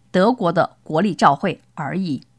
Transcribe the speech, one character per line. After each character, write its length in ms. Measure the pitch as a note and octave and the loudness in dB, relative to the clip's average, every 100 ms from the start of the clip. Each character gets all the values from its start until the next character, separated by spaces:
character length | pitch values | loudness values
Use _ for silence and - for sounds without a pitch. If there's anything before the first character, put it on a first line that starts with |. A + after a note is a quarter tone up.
| _ | _
德 220 | F#3 G3 | 0 2
国 200 | B3+ F3 | 2 -2
的 240 | E3+ - - | 0 -2 -4
国 180 | - D#3 | -6 -2
立 140 | G3+ | -2
教 200 | D#3 F3 | 2 2
会 260 | C#3 F#3+ - _ | 2 -4 -8 _
而 220 | - C#3+ D#3+ | -12 -8 -6
已。 260 | F#3 C#3 - | -6 -8 -10